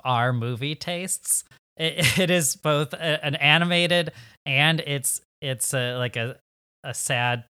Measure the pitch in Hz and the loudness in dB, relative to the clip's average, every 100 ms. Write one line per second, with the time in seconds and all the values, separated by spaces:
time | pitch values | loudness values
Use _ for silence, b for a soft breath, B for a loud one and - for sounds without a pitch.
0 | 131 123 123 123 117 117 139 151 - 175 | -2 2 2 0 -2 -4 -6 -6 -6 -6
1 | 185 - - - - b _ - 160 160 | -6 -6 -2 -4 -4 b _ -6 -4 2
2 | 147 180 180 180 156 - 156 147 151 - | 2 4 4 4 2 -2 0 0 0 -4
3 | 165 151 151 151 143 156 175 175 175 175 | -4 -2 -2 2 4 4 4 2 2 2
4 | 160 - B B - 135 151 160 143 143 | 0 -6 B B -2 2 4 2 -2 -4
5 | - - _ _ 143 123 - 135 123 123 | -4 -6 _ _ -6 -4 -2 -2 -2 -2
6 | 123 120 117 127 _ _ _ _ 135 120 | -2 -2 -6 -8 _ _ _ _ -12 -6
7 | - 123 123 120 - | -2 0 0 0 -6